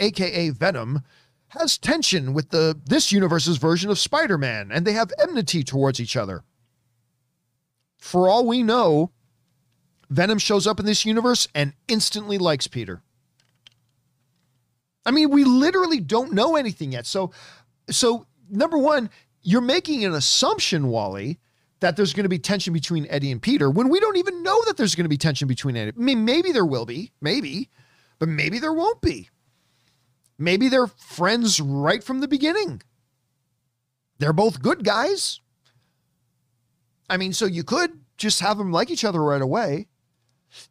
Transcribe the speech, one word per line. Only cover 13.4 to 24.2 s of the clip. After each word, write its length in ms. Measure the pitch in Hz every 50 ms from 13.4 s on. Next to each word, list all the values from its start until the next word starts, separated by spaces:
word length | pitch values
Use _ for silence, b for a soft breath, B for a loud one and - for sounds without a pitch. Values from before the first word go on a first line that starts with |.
| _ _ _ _ _ - _ _ _ _ _ _ _ _ _ _ _ _ _ _ _ _ _ _ _ _ _ _ _ _ _ _ -
I 80 | - 262
mean, 180 | 311 311 285
we 140 | 277 285 277
literally 560 | 254 247 254 285 339 381 381 359 330 320 247
don't 320 | 165 135 208 226 262 339 208
know 240 | 196 233 320 320
anything 340 | 302 262 214 170 - 160 135
yet. 160 | 131 120 123
So, 240 | - - 190 185 180 B B B B B B B B _ _ _ -
so 380 | 151 - 254 233 240 226 - _ _ _ _ -
number 260 | 202 202 294 330 330
one, 320 | 294 262 302 302 277 226 b b b b b _ _ -
you're 180 | 175 196 247
making 440 | 240 247 277 370 - 311 302 247 208
an 80 | 190 160
assumption, 760 | 147 131 - - - - 339 440 403 - - 190 156 139 123
Wally, 500 | 113 113 104 98 95 98 101 131 170 - _ _ _ _ _ _ _ _
that 160 | 190 180 151
there's 180 | 202 202 170 143
gonna 160 | 202 202 185
be 120 | 185 160
tension 320 | - - 202 196 - 185 165
between 340 | 160 139 - 175 160 147 -
Eddie 220 | - 143 139 139
and 100 | 127 117
Peter 300 | - 220 277 285 143 139
when 180 | 139 202 247 262
we 120 | 320 392
don't 160 | 440 440 392
even 260 | 359